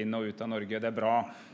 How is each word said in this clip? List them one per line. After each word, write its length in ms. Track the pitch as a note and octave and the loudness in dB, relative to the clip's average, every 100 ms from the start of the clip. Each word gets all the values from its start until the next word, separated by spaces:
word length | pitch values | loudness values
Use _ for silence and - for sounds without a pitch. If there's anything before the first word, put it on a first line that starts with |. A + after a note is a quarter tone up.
inn 140 | G#2+ | 0
og 160 | A2+ A2 | 0 -2
ut 100 | G#2+ | -2
av 80 | A2+ | -2
Norge. 320 | A2 G#2 A2 | -2 -2 -2
Det 40 | |
er 120 | A2+ A2 | -2 2
bra. 300 | A2 A#2 A2 - - | 4 4 2 -6 -16